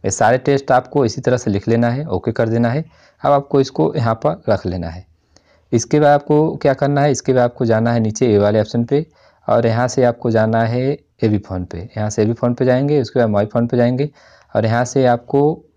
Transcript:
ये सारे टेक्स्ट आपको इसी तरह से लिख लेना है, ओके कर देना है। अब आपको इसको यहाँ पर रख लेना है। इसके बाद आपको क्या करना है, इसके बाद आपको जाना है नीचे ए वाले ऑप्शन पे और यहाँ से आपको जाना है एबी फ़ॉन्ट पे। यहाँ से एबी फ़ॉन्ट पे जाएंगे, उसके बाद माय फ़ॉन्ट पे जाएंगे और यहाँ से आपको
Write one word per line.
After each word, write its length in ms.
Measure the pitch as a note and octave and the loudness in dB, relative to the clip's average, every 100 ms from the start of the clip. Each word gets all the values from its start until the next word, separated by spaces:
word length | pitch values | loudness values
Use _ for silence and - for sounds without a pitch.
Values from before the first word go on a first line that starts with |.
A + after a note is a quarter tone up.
ये 80 | G#2 | -6
सारे 260 | - A2 B2+ | 0 2 2
टेक्स्ट 340 | C3+ C#3 - | 0 -2 2
आपको 320 | C3 C3 C#3+ A#2+ | -2 0 -2 -2
इसी 160 | A#2+ | -2
तरह 160 | B2+ A#2+ | -2 -2
से 140 | - | -2
लिख 160 | G2 - | -4 0
लेना 220 | A#2 A#2 | 0 0
है, 160 | B2 D#3 | -2 -4
ओके 240 | A2+ - | -4 -4
कर 180 | A2 A2+ | -2 -2
देना 200 | A2+ A#2 | 0 0
है। 140 | C3 D#3+ _ _ _ | -2 -8 _ _ _
अब 100 | C3+ | 0
आपको 280 | C#3+ C#3 C#3 | 0 2 0
इसको 320 | C3+ - D#3 D#3+ | 0 0 -2 0
यहाँ 180 | A2+ A2+ | -2 0
पर 260 | D3 E3 - | -2 -4 -2
रख 160 | G2+ F#2 | -2 -2
लेना 220 | F2+ E2 | -6 -8
है। 180 | E2+ - _ _ _ _ _ _ | -12 -20 _ _ _ _ _ _
इसके 280 | - - D3+ | -2 0 2
बाद 120 | D3 | 4
आपको 440 | D3 - D3+ D#3 D3 | 2 2 2 2 0
क्या 180 | C#3+ | -2
करना 280 | C3+ C#3+ C#3+ | 0 0 2
है, 100 | D3 | 0
इसके 220 | C3 - | 0 0
बाद 100 | B2+ | 2
आपको 220 | A#2+ - A#2+ | 0 0 0
जाना 260 | A2 A#2 | 2 2
है 60 | A#2 | 0
नीचे 280 | A2 G#2+ B2+ | -2 0 2
ए 100 | G#2 | 4
वाले 220 | G#2 G#2+ | 4 2
ऑप्शन 240 | G#2 A#2+ A#2 | 0 -2 -2
पे 200 | C#3+ D#3+ _ _ _ - | -2 -4 _ _ _ -2
और 180 | A2 A#2 | 0 2
यहाँ 220 | A2+ B2 | 0 -2
से 160 | - | 2
आपको 280 | B2 A#2 A#2+ | 0 0 -2
जाना 320 | A2+ A2 A2+ | 0 2 0
है 340 | A2+ B2 C3 D3 _ _ | 0 -2 -2 -6 _ _
एबी 140 | A2+ G#2 | -2 -2
फ़ॉन्ट 300 | - F#2 F2 | -4 -10 -8
पे। 100 | F2 G2 | -12 -12
यहाँ 220 | - G#2+ | -6 -6
से 120 | G#2+ | 0
एबी 120 | G#2+ | -2
फ़ॉन्ट 240 | A#2 B2 B2 | 0 -4 0
पे 80 | B2+ | 0
जाएंगे, 360 | B2+ C#3+ D3 | 0 0 0
उसके 180 | A#2+ C3+ | -2 -2
बाद 100 | A2+ | 0
माय 160 | G#2 G#2 | 0 0
फ़ॉन्ट 260 | B2 A#2+ | -2 -2
पे 60 | B2 | 0
जाएंगे 320 | A#2+ B2+ D3 _ _ _ _ A2 | 0 0 -6 _ _ _ _ -2
और 100 | A2 | 0
यहाँ 200 | A#2 B2 | 0 0
से 200 | C#3 B2+ | 0 2
आपको 560 | A#2+ - C#3 D3 D#3+ _ | 0 0 0 0 -2 _